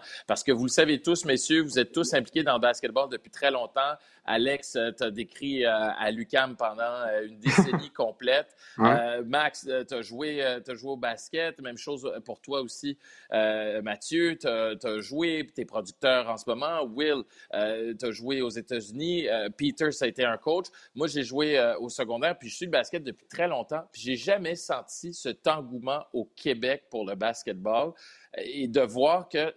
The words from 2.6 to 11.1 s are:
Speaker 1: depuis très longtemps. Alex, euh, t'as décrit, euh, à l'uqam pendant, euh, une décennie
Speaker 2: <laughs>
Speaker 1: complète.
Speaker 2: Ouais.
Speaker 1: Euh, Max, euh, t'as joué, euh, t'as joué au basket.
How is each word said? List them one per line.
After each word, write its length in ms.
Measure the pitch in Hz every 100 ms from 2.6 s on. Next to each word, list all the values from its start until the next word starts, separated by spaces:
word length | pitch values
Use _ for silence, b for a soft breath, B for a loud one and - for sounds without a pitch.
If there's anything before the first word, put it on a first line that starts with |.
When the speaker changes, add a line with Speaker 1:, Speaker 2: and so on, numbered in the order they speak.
| 120 117 123 117 135
Speaker 1:
depuis 220 | 120 -
très 180 | - 139
longtemps. 460 | 131 110 135 139 151 b b
Alex, 520 | - 113 127 139 - 123
euh, 160 | 117
t'as 180 | - 117
décrit, 560 | 104 117 - 139 135 120
euh, 60 |
à 400 | 110 110 - 107
l'uqam 440 | 110 110 135 131 120
pendant, 280 | 117 107
euh, 420 | 117 123 120 107 110
une 140 | 110
décennie 500 | 123 165 147 160 -
Speaker 2:
<laughs> 80 | -
Speaker 1:
complète. 580 | 117 - 123 135 - B B -
Speaker 2:
Ouais. 100 | 113
Speaker 1:
Euh, 360 | 120 120 120 117
Max, 400 | 143 151 - 135
euh, 160 | 131
t'as 200 | 120 127
joué, 420 | 107 117 151 147 135
euh, 140 | 123
t'as 160 | 120 117
joué 160 | 131
au 40 | 135
basket. 600 | 120